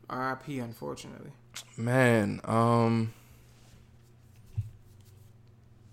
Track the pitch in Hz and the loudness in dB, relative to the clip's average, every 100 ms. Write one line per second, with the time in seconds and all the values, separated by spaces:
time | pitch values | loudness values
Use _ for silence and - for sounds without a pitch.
0 | - 127 131 127 156 135 117 113 143 131 | -10 -6 -4 -6 -8 -8 -8 -10 -10 -10
1 | 135 - 147 - - - - - 117 131 | -14 -16 -18 -20 -18 -18 -14 -6 0 4
2 | 123 113 101 98 - 113 117 117 113 113 | 6 4 2 -2 -2 2 4 4 4 2
3 | 113 - - - - - - - - - | -2 -6 -20 -20 -20 -20 -20 -20 -20 -20
4 | - - - - - - - - - - | -20 -20 -20 -20 -10 -10 -10 -14 -20 -20
5 | - - - - - - - - - | -20 -20 -20 -20 -20 -20 -20 -20 -16